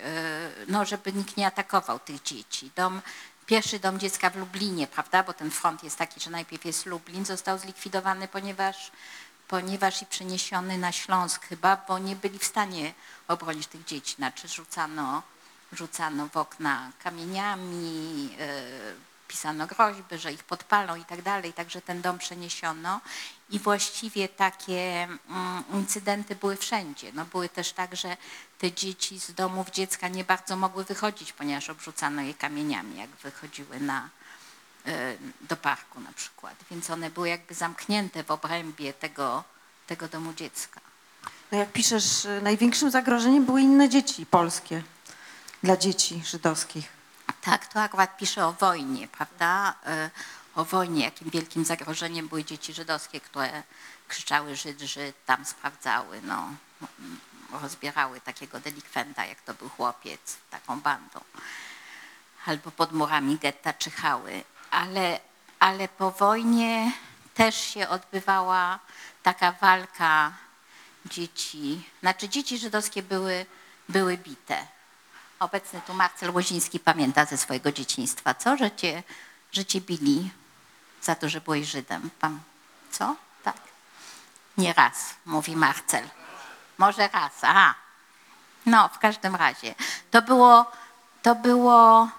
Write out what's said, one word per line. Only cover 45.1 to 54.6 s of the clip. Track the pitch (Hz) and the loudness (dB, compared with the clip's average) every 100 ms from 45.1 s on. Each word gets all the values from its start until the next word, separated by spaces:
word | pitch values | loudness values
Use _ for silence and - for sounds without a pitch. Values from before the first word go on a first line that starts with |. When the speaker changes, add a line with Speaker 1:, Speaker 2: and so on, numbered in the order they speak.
| - - - - - | -20 -20 -20 -20 -2
Speaker 2:
dla | 190 185 | 4 4
dzieci | 190 180 - 170 160 | 4 2 0 -2 -6
żydowskich. | 170 165 156 - 160 147 - - - - - | 0 0 0 -4 -8 -10 -14 -20 -14 -8 -4
Speaker 1:
Tak, | - - - | 2 2 2
to | 214 | -2
akurat | 214 190 185 - | 0 4 2 2
pisze | 190 - 165 | -4 0 0
o | |
wojnie, | 175 190 175 135 131 104 | 4 4 4 -2 -6 -8
prawda? | - 151 - 170 185 196 - 139 | -10 -8 -2 0 2 0 -4 -6
E, | 156 156 - - - - - | -4 -6 -8 -16 -16 -10 -6
o | 160 | 0
wojnie, | 185 175 160 | 0 0 0
jakim | 123 - 160 | 0 -2 -6
wielkim | 165 160 165 160 | -6 -4 -2 -2
zagrożeniem | 165 143 160 170 170 156 | -2 -6 -6 -6 -6 -8
były | 156 | -8
dzieci | 151 156 - | -8 -10 -12
żydowskie, | 156 165 151 - 147 | -10 -6 -6 -6 -14
które | - 143 127 151 - - - - - | -12 -6 -4 -6 -14 -20 -20 -20 -12
krzyczały: | - - 147 147 | -10 -2 -2 -2
„Żyd, | 139 | -8